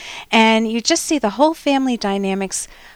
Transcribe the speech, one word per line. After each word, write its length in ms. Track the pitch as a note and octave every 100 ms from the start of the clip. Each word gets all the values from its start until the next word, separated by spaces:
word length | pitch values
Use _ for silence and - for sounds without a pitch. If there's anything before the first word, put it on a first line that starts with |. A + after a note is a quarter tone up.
| - - -
And 400 | A3+ A3 A3 A3+
you 100 | A#3
just 220 | - E4
see 160 | - D4+
the 120 | G#3+
whole 220 | G3+ D4+
family 420 | E4 - C#4 C4 A#3+
dynamics 720 | G#3 G3 G3 F#3+ F#3+ - - - -